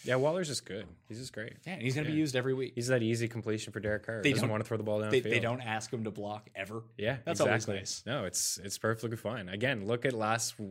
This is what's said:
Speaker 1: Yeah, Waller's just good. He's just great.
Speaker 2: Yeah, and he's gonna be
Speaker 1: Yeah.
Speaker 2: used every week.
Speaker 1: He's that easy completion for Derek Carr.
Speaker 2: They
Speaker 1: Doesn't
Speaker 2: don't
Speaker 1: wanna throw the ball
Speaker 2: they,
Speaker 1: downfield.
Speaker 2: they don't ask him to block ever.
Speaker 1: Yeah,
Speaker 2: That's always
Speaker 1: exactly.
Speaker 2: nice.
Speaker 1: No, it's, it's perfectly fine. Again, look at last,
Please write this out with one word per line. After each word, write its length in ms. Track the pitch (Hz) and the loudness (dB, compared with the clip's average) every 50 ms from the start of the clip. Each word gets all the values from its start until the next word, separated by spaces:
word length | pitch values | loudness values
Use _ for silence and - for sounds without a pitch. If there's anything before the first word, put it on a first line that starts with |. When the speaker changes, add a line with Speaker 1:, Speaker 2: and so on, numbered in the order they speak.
| - | 0
Speaker 1:
Yeah, 140 | 123 123 131 | 2 4 4
Waller's 320 | 135 151 165 190 175 147 | 6 4 2 2 -2 -2
just 160 | 120 - - | -4 -6 -6
good. 200 | - 92 107 98 85 87 - _ - | -6 -8 -8 -8 -10 -14 -20 _ -12
He's 100 | 107 117 | -12 -10
just 140 | 131 - - | -10 -10 -8
great. 200 | 107 107 - - - - | -10 -10 -10 -12 -12 -10
Speaker 2:
Yeah, 80 | 160 190 | -10 -8
and 80 | 143 | -2
he's 140 | 113 131 127 | 0 0 2
gonna 100 | 151 151 | 2 0
be 80 | 156 156 | 0 2
Speaker 1:
Yeah. 60 | 156 | 2
Speaker 2:
used 160 | 156 143 131 | 2 4 2
every 180 | 127 123 131 131 | 2 2 2 2
week. 200 | 131 131 120 - | 0 0 -4 -4
Speaker 1:
He's 120 | 120 120 123 | -4 2 4
that 120 | 131 123 | 4 4
easy 260 | 113 113 117 113 117 117 | 6 4 2 2 0 -2
completion 420 | 120 113 104 113 107 107 - 110 - | -2 -4 -2 -2 -2 -2 -2 -6 -8
for 60 | 110 | -4
Derek 240 | 101 104 107 104 - | -2 -2 -2 -2 -2
Carr. 160 | - 113 110 | -4 -6 2
Speaker 2:
They 100 | 98 143 | 2 4
Speaker 1:
Doesn't 120 | 135 131 - | 4 4 2
Speaker 2:
don't 80 | 113 | 2
Speaker 1:
wanna 140 | 107 107 110 | 2 0 0
throw 120 | - 113 104 | 0 -2 -2
the 60 | 107 | 0
ball 160 | 107 107 107 | 2 2 2
Speaker 2:
they, 220 | 107 107 120 127 | 2 4 2 2
Speaker 1:
downfield. 20 | 120 | 4
Speaker 2:
they 160 | 107 120 117 | 4 2 2
don't 220 | 113 113 123 131 | 4 2 0 -2
ask 300 | 123 110 110 110 - - | -2 -2 -4 -4 -4 -4
him 120 | 135 117 110 | -4 -4 -4
to 80 | 107 | -4
block 380 | 101 107 101 104 104 107 - - - | -4 -6 -6 -6 -6 -8 -10 -12 -8
ever. 300 | 95 98 95 110 113 113 - - - | -8 -8 -6 -6 -10 -10 -12 -8 -2
Speaker 1:
Yeah, 200 | 101 113 135 131 - | 0 0 0 0 -2
Speaker 2:
That's 140 | 165 170 196 | -4 2 4
always 160 | - 104 107 | 4 4 4
Speaker 1:
exactly. 200 | 113 104 107 101 98 | 2 2 0 -4 -4
Speaker 2:
nice. 260 | 95 - - - - | -4 -6 -8 -8 -6
Speaker 1:
No, 200 | 107 131 143 101 | -4 -4 -2 -4
it's, 320 | 90 - - - - - - | -2 -2 0 0 0 -2 -4
it's 180 | 90 98 - - | -6 -8 -8 -2
perfectly 400 | - 110 113 113 - 113 117 113 | 0 0 0 0 -2 -4 -6 -4
fine. 300 | - 104 120 117 95 90 | -4 -4 -4 -4 -6 -6
Again, 380 | 98 104 123 135 135 107 98 107 | -4 0 0 0 0 0 0 -2
look 180 | 123 120 - | -2 0 0
at 80 | 135 127 | 0 0
last, 400 | 110 107 107 113 117 - - - - 107 95 | 2 2 2 2 2 2 -2 -4 -6 -8 -10